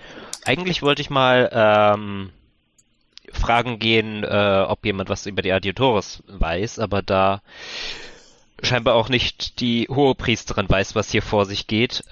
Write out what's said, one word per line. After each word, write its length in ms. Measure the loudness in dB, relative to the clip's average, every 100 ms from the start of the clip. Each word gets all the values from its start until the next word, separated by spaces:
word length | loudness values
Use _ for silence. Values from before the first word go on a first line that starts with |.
| -20 -20 -12 -6
Eigentlich 360 | -2 -2 -2 0
wollte 220 | 0 0
ich 80 | 0
mal, 400 | 2 4 4 4
ähm, 800 | 4 6 6 6 4 -2 -8 -10 -16 _ _ _ _ _ _ _ _ -10
fragen 460 | -4 0 2 0 -2
gehen, 460 | 2 2 0 -4
äh, 400 | -2 2 4 2 2
ob 160 | -2
jemand 240 | -4 -4 -4
was 180 | -6 -6
über 160 | -4
die 100 | -2
Adiotores 720 | 0 -2 0 2 2 -2 -10 -12
weiß, 520 | -4 -2 -2 -4 -4
aber 240 | -4 -2
da 400 | 0 2 2 0 -6 -20 -16 -12 -12 -12 -16 -20 -20 _ _ -8
scheinbar 320 | -2 0 2
auch 140 | 2 2
nicht 520 | 0 -2 -6 -10 -4
die 260 | -2 0 -2
Hohepriesterin 800 | 2 2 2 -2 -2 -2 -4 0
weiß, 260 | 0 0
was 160 | -4 -2
hier 120 | -2
vor 240 | 0 0 0
sich 200 | -4 -4
geht, 380 | -2 -2 -4 -2